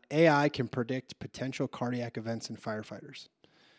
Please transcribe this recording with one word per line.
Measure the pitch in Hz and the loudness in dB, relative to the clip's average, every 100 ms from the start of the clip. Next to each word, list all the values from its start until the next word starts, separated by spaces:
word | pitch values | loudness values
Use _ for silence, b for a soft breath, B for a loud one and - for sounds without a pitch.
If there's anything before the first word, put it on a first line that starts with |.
| - | -2
A | 147 165 | 6 8
I | 143 147 | 8 4
can | - 120 | 2 -2
predict | - 117 127 - - | -2 -2 -4 -6 -14
potential | - - 131 - 131 | -14 -8 -8 -4 -6
cardiac | - 123 123 117 117 | -4 -4 -2 -4 -6
events | 113 113 - | -6 -6 -6
in | 110 | -10
firefighters. | - 107 107 104 - - - _ b b b | -6 -8 -8 -14 -14 -18 -20 _ b b b